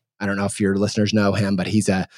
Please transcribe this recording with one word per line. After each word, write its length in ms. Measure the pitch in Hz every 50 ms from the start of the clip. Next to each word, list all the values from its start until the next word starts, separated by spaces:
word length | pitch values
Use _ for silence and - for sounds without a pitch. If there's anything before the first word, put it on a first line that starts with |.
| _ _ _ -
I 60 | 98
don't 100 | 101 98
know 100 | 98 101
if 140 | 98 - -
your 160 | 107 98 98
listeners 360 | 98 101 101 - - 104 101 -
know 200 | 107 101 101 98
him, 220 | 98 101 98 101
but 120 | 92 90
he's 220 | 92 101 110 92 -
a, 180 | 95 92 92 - -